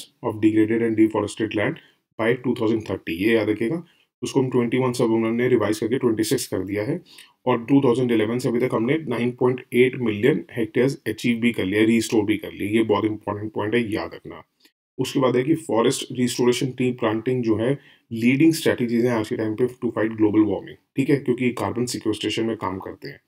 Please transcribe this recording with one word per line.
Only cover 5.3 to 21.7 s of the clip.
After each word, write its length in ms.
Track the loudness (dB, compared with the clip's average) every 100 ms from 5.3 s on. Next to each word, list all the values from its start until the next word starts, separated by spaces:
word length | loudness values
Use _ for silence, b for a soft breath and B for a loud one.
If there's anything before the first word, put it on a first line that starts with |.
| 0 2
रिवाइज 320 | 2 2 0
करके 180 | 0 0
ट्वेंटी 260 | 0 0
सिक्स 240 | 0 -2 -2
कर 120 | -6
दिया 240 | -4 -4
है 200 | -4 -6 B B B B -2
और 200 | -2 4
टू 160 | 4
थाउजेंड 300 | 4 2 2
इलेवन 280 | 0 0 -2
से 100 | -2
अभी 100 | 0
तक 100 | 0
हमने 240 | 0 0 -2
नाइन 340 | -2 -2 -2
पॉइंट 340 | 0 0 0 -2
एट 220 | 4 4 2
मिलियन 500 | -4 2 2 2 -4
हेक्टेयर्स 500 | -6 -2 0 0 0 -6
अचीव 300 | -4 -2 2
भी 140 | 0
कर 140 | 0 -2
लिया, 180 | 2
रिस्टोर 400 | 4 4 2 0
भी 140 | 0 -2
कर 140 | -4
लिया, 180 | -8 -2
ये 120 | 0
बहुत 220 | 2 2 0
इंपॉर्टेंट 480 | -4 -6 -8 -8
पॉइंट 220 | -6 -2 -2
है, 160 | -2
याद 200 | -4 -6
रखना। 300 | -12 -16 -18 -20 _ b _ _ -8
उसके 220 | -4 0
बाद 160 | 2 2
है 80 |
कि 120 | 0 -2
फॉरेस्ट 520 | 0 2 2 0 -6
रिस्टोरेशन 600 | -2 -2 2 2 2 -2
ट्री 200 | -2 -2
प्लांटिंग 520 | 0 -2 -2 -2 -2
जो 120 | 0 0
है 240 | 0 -2 B B _
लीडिंग 420 | 0 2 4 4
स्ट्रेटजीज 520 | 4 0 0 0 2 2
हैं 60 |
आज 180 | 0 -2
के 60 | -4
टाइम 200 | -4 -2
पे 120 | -2
to 180 | -2 -6
fight 260 | -2 -4
global 300 | 2 2 4
warming, 360 | 4 0 -6 -20 _ -4
ठीक 140 | 2
है, 60 | 2
क्योंकि 340 | 2 0 0
कार्बन 360 | -2 -4